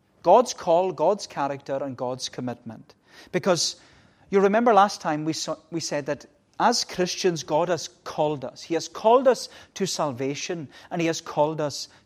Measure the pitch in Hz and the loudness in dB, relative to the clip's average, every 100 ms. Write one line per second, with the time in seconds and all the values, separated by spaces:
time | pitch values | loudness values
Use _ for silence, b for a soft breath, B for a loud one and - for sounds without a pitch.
0 | _ _ 165 214 240 - - 170 185 151 | _ _ 6 6 4 -2 0 2 2 0
1 | 160 208 - - 139 139 - 135 143 127 | 0 0 -4 -6 -4 -6 -6 -6 -6 -6
2 | 127 127 - - 123 117 - 113 - _ | -6 -6 -8 -8 -8 -10 -14 -20 -20 _
3 | B B B 180 196 170 - - b b | B B B -2 0 0 0 -6 b b
4 | b b b 196 196 214 240 202 202 - | b b b 2 4 4 6 6 6 2
5 | 170 151 156 151 - 156 _ 170 - 151 | -4 -4 -4 -4 -6 -8 _ -8 -6 -4
6 | 143 147 - _ _ - 202 240 - - | -4 -6 -10 _ _ 0 2 2 -2 -2
7 | 180 - 190 165 - 156 175 165 - - | -2 0 0 0 -2 -2 0 -2 -4 -14
8 | - - 151 147 127 - - 160 160 - | -10 -2 -2 -2 -8 -14 -6 -4 -4 -2
9 | 220 247 262 233 - B B - 190 - | 4 6 6 2 -2 B B -6 -4 -2
10 | 156 120 135 143 - 175 139 B B 175 | -4 -2 -4 -4 -6 -8 -10 B B -2
11 | 165 160 - - 151 156 151 - - b | 0 -2 -4 0 0 0 -4 -6 -12 b